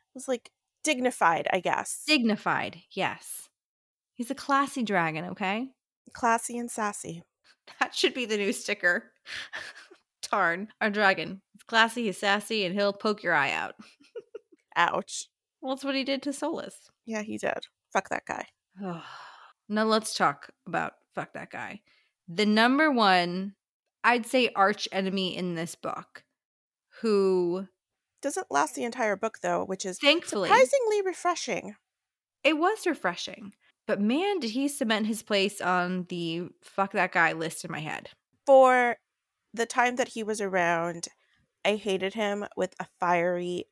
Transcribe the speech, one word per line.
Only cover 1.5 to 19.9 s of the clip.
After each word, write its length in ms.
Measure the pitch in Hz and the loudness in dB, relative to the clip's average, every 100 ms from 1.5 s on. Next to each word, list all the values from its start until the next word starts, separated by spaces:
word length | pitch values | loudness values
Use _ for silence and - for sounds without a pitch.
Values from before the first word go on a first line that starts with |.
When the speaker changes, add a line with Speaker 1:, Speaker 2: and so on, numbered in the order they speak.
Speaker 1:
I 100 | 185 | -2
guess. 420 | 175 147 - - - | 0 -2 -2 -6 2
Speaker 2:
Dignified, 800 | 302 226 202 - 156 - 165 - | 4 4 2 0 -2 -4 -8 -12
yes. 580 | - 156 101 - - - _ _ _ _ _ _ | -4 -4 -4 -10 -12 -12 _ _ _ _ _ _
He's 160 | - 233 | -12 -8
a 60 | 262 | -8
classy 480 | - 277 277 269 | 0 0 0 -2
dragon, 420 | 214 190 165 156 180 | 0 2 2 -2 -6
okay? 420 | 180 190 208 262 - _ _ - | -4 -4 -2 -6 -12 _ _ -20
Speaker 1:
Classy 420 | - 240 233 - 240 | -2 2 2 0 -8
and 100 | 240 | -8
sassy. 540 | - 208 208 - 165 - _ _ _ - - | -4 -4 -6 -10 -12 -16 _ _ _ -20 -4
Speaker 2:
That 140 | - | -4
should 220 | - 370 262 | 0 0 0
be 100 | 233 | -2
the 100 | 214 | -2
new 140 | 196 | 0
sticker. 640 | - - 208 175 175 - _ - | -2 -4 -2 0 0 -4 _ -16
<laughs> 1000 | - - - - - - - _ _ | -14 -12 -12 -14 -16 -20 -20 _ _
Tarn, 460 | - 220 175 170 214 - | -4 2 2 0 -6 -4
our 80 | 214 | -2
dragon. 520 | 202 202 190 160 190 _ | 2 2 2 -2 -10 _
He's 80 | - | -20
classy, 420 | - 226 226 226 226 | -2 2 2 2 -4
he's 120 | 180 | 0
sassy, 480 | 208 202 208 220 185 | 0 0 0 -2 -2
and 80 | |
he'll 200 | 196 202 | 0 0
poke 280 | 202 220 208 | 0 -2 -2
your 100 | 175 160 | 2 2
eye 160 | 139 | 2
out. 240 | 80 92 - - _ _ 466 - | 0 -4 -10 -20 _ _ -18 -18
<laughs> 500 | - - _ _ - | -20 -20 _ _ 0
Speaker 1:
Ouch. 540 | 170 - - - - _ _ _ | 2 0 -6 -10 -14 _ _ _
Speaker 2:
Well, 140 | 262 262 | -8 -6
that's 80 | |
what 120 | 277 269 | -2 -2
he 80 | |
did 180 | 269 277 | -2 -2
to 100 | 285 | -4
Solus. 560 | 277 294 330 - - - _ - | -4 -4 -6 -8 -14 -20 _ -10
Speaker 1:
Yeah, 160 | 220 | -8
he 160 | 214 214 | -8 -4
did. 300 | - - - _ _ | -4 -4 -8 _ _
Fuck 180 | 202 - | -4 -2
that 160 | - - | -6 -6
guy. 220 | - - _ _ 185 | -10 -10 _ _ -14
Speaker 2:
<sighs> 240 | 196 170 - - - - - _ - | -10 -10 -12 -18 -18 -20 -20 _ -6
Now 120 | 208 | 0
let's 320 | 220 | 2